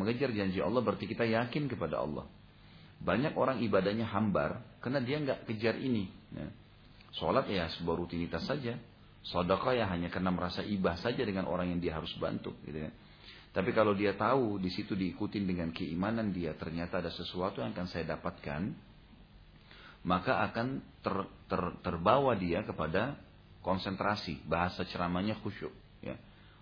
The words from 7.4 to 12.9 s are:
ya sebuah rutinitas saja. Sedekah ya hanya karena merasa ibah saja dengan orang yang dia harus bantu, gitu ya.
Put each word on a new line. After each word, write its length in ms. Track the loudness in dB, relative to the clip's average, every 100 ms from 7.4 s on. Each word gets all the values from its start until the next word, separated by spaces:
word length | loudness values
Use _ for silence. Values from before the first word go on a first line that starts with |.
| 2
ya 240 | 0 0
sebuah 320 | -2 0 0
rutinitas 400 | 0 -2 -2 -2
saja. 320 | -2 -2 -2 -6 -10 -20 -20 -16 -4
Sedekah 480 | 0 4 4 4 2
ya 100 | 2
hanya 180 | 0 0
karena 220 | 0 2
merasa 320 | 2 0 -2
ibah 320 | -2 2 2 2
saja 240 | -2 0 0
dengan 240 | 0 0
orang 240 | 0 0
yang 60 | 0
dia 100 | 0 -2
harus 140 | -4 -4
bantu, 380 | -4 -2 -6 -10
gitu 220 | -8 -8
ya. 40 | -8